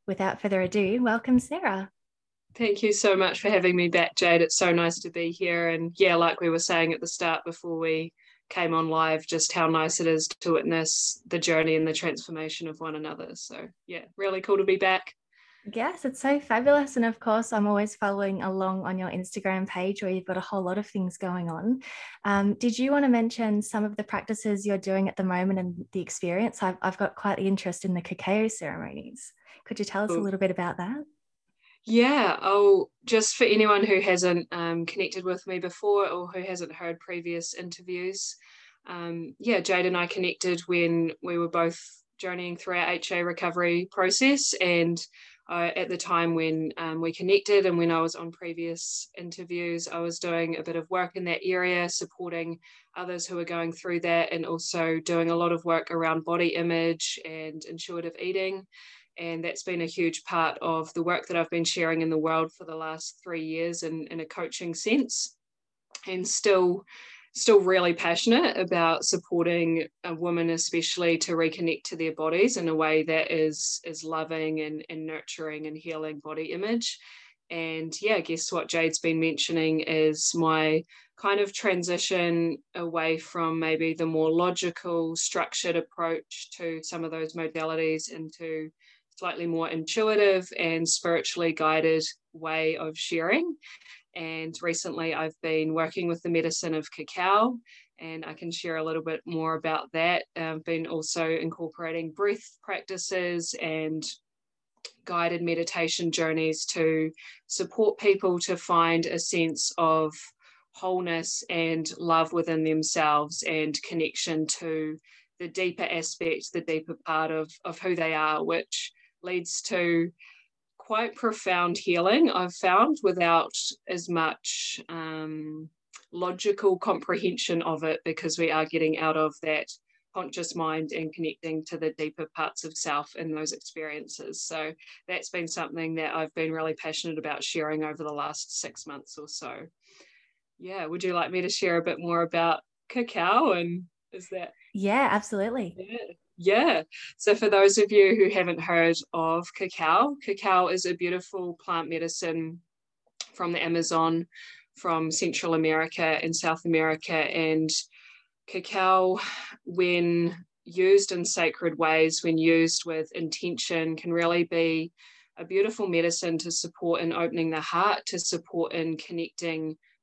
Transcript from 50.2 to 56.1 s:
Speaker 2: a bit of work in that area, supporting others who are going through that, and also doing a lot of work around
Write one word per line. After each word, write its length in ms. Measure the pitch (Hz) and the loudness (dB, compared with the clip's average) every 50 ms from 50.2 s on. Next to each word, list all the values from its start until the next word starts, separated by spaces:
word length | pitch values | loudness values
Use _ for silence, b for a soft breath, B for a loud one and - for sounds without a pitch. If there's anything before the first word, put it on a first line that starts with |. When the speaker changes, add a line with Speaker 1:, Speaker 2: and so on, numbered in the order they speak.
| - 175 170 165 170 165 165 160 | -4 -2 0 0 0 -2 -2 -4
Speaker 2:
a 60 | 160 | -6
bit 140 | 170 165 165 | -6 -6 -6
of 120 | 165 165 | -6 -4
work 220 | 185 180 180 175 - | -2 -2 -2 -2 -4
in 100 | 190 180 | -6 -4
that 160 | 175 170 - - | -4 -4 -4 -2
area, 420 | 180 185 180 180 180 180 175 175 175 | -2 0 0 2 2 2 0 0 -2
supporting 720 | - - 185 180 - - 185 175 170 165 165 165 170 170 B B B B B B _ 175 | -2 -4 -6 -8 -10 -10 -10 -6 -6 -6 -6 -6 -8 -10 B B B B B B _ -12
others 300 | 180 180 180 175 170 - | -8 -8 -6 -8 -8 -6
who 100 | 185 170 | -6 -6
are 80 | 170 | -6
going 260 | 165 170 170 170 165 | -4 -4 -4 -4 -4
through 280 | 165 - - 185 175 170 | -6 -8 -6 -4 -4 -2
that, 340 | 170 170 170 185 185 - - | 0 2 4 4 4 2 0
and 100 | 170 160 | -4 -4
also 560 | - 170 165 - - - 175 165 160 165 160 | -4 -4 -6 -4 -4 -2 -2 0 0 0 0
doing 300 | 160 175 170 165 165 165 | 0 0 0 2 2 2
a 60 | 170 | 2
lot 160 | 170 170 170 | 2 2 2
of 120 | 170 165 165 | 0 0 0
work 260 | 170 165 165 165 - | 0 0 0 0 -2
around 340 | 170 165 165 160 | -2 0 0 0